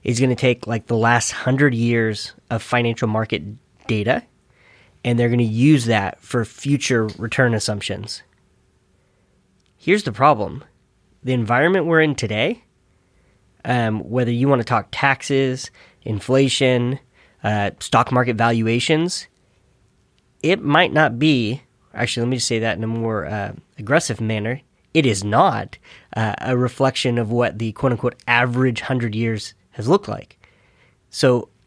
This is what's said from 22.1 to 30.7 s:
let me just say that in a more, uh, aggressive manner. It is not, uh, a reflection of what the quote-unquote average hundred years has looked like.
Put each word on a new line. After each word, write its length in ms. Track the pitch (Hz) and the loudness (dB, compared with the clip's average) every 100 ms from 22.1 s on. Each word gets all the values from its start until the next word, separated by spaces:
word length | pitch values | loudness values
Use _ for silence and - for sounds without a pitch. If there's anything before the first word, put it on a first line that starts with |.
| 123 | -2
let 60 | 120 | -2
me 80 | 127 | -2
just 100 | - | -2
say 120 | 113 | -2
that 180 | 113 98 | -2 -4
in 60 | |
a 40 | 110 | -4
more, 380 | 113 113 107 73 | -4 -4 -4 -4
uh, 280 | 104 101 - _ - | -6 -8 -10 _ -14
aggressive 420 | 107 151 - 110 | -2 -2 -2 -4
manner. 400 | 110 107 110 131 - _ _ | -4 -4 -6 -8 -12 _ _
It 140 | 156 135 | 2 2
is 160 | 98 | 0
not, 560 | 101 113 185 110 95 - - - _ 110 | 0 2 2 0 -8 -14 -20 -20 _ -4
uh, 180 | 110 - | -4 -4
a 140 | 123 123 | -2 -2
reflection 600 | 123 - 135 - 127 120 | -2 0 0 0 -2 -2
of 140 | 110 | 0
what 260 | 120 120 107 | 0 -2 -2
the 140 | 113 | -6
quote-unquote 500 | - 135 117 123 - - | -2 -2 0 -2 -4 0
average 540 | 120 123 123 131 117 | 2 2 2 0 0
hundred 340 | - 127 117 107 | -4 -2 -2 -2
years 400 | 117 107 - - _ | -2 -4 -8 -16 _
has 160 | - 110 | -6 0
looked 200 | 196 - | 0 0
like. 320 | 107 - - _ _ _ | -10 -12 -20 _ _ _